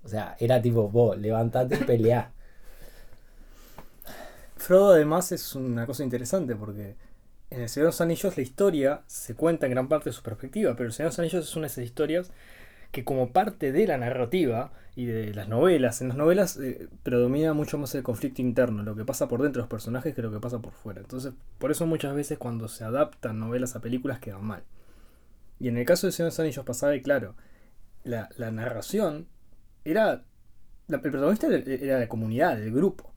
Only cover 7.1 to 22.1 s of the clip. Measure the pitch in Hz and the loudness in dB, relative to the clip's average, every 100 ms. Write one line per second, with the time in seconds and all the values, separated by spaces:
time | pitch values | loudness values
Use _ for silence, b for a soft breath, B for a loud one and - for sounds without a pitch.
7.1 | b b - - 131 117 139 160 - 165 | b b -20 -12 -8 -6 2 2 4 0
8.1 | 165 196 165 127 - 202 160 135 147 - | 2 -2 -2 -6 2 2 4 2 0 -8
9.1 | - - 117 160 165 135 127 131 151 147 | -14 -10 0 0 2 0 0 2 0 0
10.1 | 113 - 107 131 208 190 117 120 - 160 | -8 -10 -10 -8 0 0 0 -4 -2 -4
11.1 | 165 165 175 151 165 156 - 120 - 151 | -2 -2 -2 -4 -6 -6 -8 -10 -2 0
12.1 | 170 180 B B B B B B - 123 | 0 -2 B B B B B B -8 -2
13.1 | 135 123 185 208 - 143 143 214 139 120 | 0 2 2 0 -2 0 2 2 2 -2
14.1 | 123 117 185 143 113 131 b b - 120 | -2 0 2 2 0 -4 b b -8 -4
15.1 | 113 107 104 98 117 175 160 123 117 127 | -4 -4 -8 -2 4 4 6 2 0 -4
16.1 | 131 156 185 180 - 131 - - - - | 2 4 4 2 -2 -8 -8 -14 -8 0
17.1 | 123 123 139 160 151 147 147 139 139 131 | 4 4 4 2 0 -2 -4 -4 -4 -4
18.1 | 113 139 - 123 120 120 107 104 107 110 | -4 -4 -2 0 2 2 0 -6 -6 -6
19.1 | 117 135 120 147 123 117 113 113 123 160 | -2 -2 0 0 0 -6 -8 -6 -4 -4
20.1 | 131 113 107 117 120 98 - 110 92 104 | -4 -6 -6 -6 -8 -10 -14 -14 -14 -12
21.1 | 127 131 127 - - 131 151 165 160 143 | -10 -10 -12 -18 -6 -2 0 0 0 -2